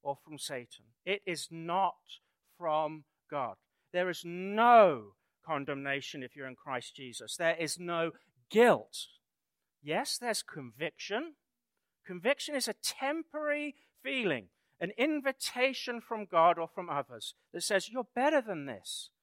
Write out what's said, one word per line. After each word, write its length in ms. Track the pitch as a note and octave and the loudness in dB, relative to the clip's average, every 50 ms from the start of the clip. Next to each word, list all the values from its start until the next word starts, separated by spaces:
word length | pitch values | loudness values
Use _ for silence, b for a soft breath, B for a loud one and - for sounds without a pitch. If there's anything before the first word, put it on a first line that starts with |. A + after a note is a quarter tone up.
| _ | _
or 140 | C#3+ C#3+ - _ | -6 -6 -6 _
from 160 | - D#3 C#3 | -18 -14 -12
Satan. 460 | - - D3+ B2+ B2 - - - B2 A2+ A#2 _ _ | -10 -8 -8 -8 -10 -12 -18 -20 _ _ _ _ _
It 180 | F3+ G3 G3+ _ | -4 -4 -2 _
is 220 | - F3 D3 - - | -6 -6 -6 -6 -10
not 440 | E3 E3 E3 E3 E3+ F#3+ G3 F3+ - _ _ _ - - _ _ _ _ _ _ _ _ | -10 -10 -6 -2 0 2 2 2 0 _ _ _ -20 -20 _ _ _ _ _ _ _ _
from 460 | F3 E3 D3+ D#3 D#3 D3+ D#3 D#3 C#3+ _ _ _ _ _ | -2 0 2 2 2 0 -4 -8 -16 _ _ _ _ _
God. 260 | D3+ C#3+ C3 A2+ F#2+ _ _ _ _ _ _ _ - | -4 -4 -4 -4 -6 _ _ _ _ _ _ _ -2
There 160 | F3+ F3+ F#3 | -2 0 0
is 140 | E3+ - - | -2 -6 -6
no 920 | F3 E3+ F3+ F#3 G3 G3+ G#3+ A3+ A#3+ A#3+ A#3 G#3+ F#3 D3+ A#2+ G#2+ G2+ - _ _ _ _ _ _ | -8 -8 -6 -6 -2 2 6 8 10 10 10 10 10 8 2 -4 -12 -18 _ _ _ _ _ _
condemnation 800 | - D#3+ C#3+ C#3 D3 C#3+ C#3 C#3 C#3 C#3 C#3+ C3+ - - D3+ B2+ | -6 -4 -4 -4 -4 -6 -6 -4 -4 -4 -4 -6 -8 -10 -10 -12
if 140 | B2 _ | -12 _
you're 100 | D3 C3+ | -14 -14
in 80 | C3 B2+ | -14 -14
Christ 400 | - - D3+ C3+ B2+ B2 - - | -14 -10 -6 -6 -6 -6 -8 -16
Jesus. 420 | - C#3 B2+ A2+ - A#2 G#2+ - | -16 -16 -14 -14 -14 -12 -10 -8
There 200 | - F3 E3 E3+ | -2 0 0 2
is 220 | D#3+ E3 D3+ - E3+ | 0 -2 -4 -4 -6
no 340 | F3 F3 E3+ E3+ E3 E3+ - b b b b _ _ _ | -4 -4 -2 0 0 -2 -2 b b b b _ _ _
guilt. 580 | - G#3 A#3 A#3+ F#3 A#2 G#2+ _ - - - - - _ _ _ _ _ _ _ _ _ _ _ _ _ _ | 6 8 8 8 8 6 2 _ -12 -14 -14 -14 -16 _ _ _ _ _ _ _ _ _ _ _ _ _ _
Yes, 340 | C#3+ D3+ F#3+ C4+ - - - | -2 -2 -2 0 -2 -4 -4
there's 240 | A#3+ A#3+ G#3+ - - | -2 -4 -4 -4 -4
conviction. 920 | - - D#3+ C3+ A#2+ A2 A#2 D3+ E3 - _ - - G3 A3+ D4+ E4+ D4 _ _ _ _ _ _ _ _ _ _ _ _ _ _ | -8 -12 -12 -12 -12 -8 -6 -6 -6 -6 _ -10 -6 -4 -4 -6 -6 -12 _ _ _ _ _ _ _ _ _ _ _ _ _ _
Conviction 480 | - F#3 F3+ E3 A3 C#4+ - - - D4 | -12 -12 -4 0 0 0 0 -2 -4 -4
is 140 | C4+ A#3+ A#3+ | -2 -2 -2
a 60 | G#3+ | -6
temporary 1000 | _ - - - - - C4+ D4 E4 D#4 _ - D4+ D4+ D4+ D4 D4 D4 D4 - b b b b _ _ | _ -6 -6 -6 -4 -4 -2 -2 -4 -6 _ -8 -6 -2 -2 -2 -2 -2 -6 -8 b b b b _ _
feeling, 460 | C4 C#4 C4 A#3 F#3+ D3+ B2 G2 F2+ _ _ _ _ _ _ | -4 -4 0 0 0 0 -2 -4 -10 _ _ _ _ _ _
an 120 | - F3 - | -6 -6 -2
invitation 1040 | - A#3+ D#4 D#4 D4 C4 C#4 C4 _ - - - B3 B3+ C4+ C4 - - - A#3+ A#3 | 0 0 0 0 0 -2 -4 -4 _ -6 -8 -2 0 0 0 0 -2 -6 -6 -8 -8
from 240 | - - A#3 A3 G#3 | -6 -8 -6 -6 -6
God 340 | F#3 - E3 E3 F3 E3+ E3 | 0 4 6 8 8 6 4
or 100 | E3 E3 | 0 -6
from 200 | _ - F3+ F3 | _ -10 -6 -4
others 460 | D3+ C#3+ C3+ _ B2+ A2+ - - - _ _ _ - | -2 -4 -4 _ -8 -14 -12 -14 -14 _ _ _ -10
that 100 | E3+ E3+ | -6 -2
says, 260 | - A3 F#3+ F3 - | 2 0 0 0 0
"You're 180 | A3 B3+ A#3+ _ _ | -6 -8 -8 _ _
better 260 | - B3+ D4 D#4+ D4 | 2 2 4 4 2
than 260 | A#3 A3 F#3+ D#3+ C#3+ | 0 0 -6 -6 -6
this. 440 | C#3 A#2+ G2 - - - - - - _ _ | -8 -10 -10 -10 -12 -12 -12 -12 -16 _ _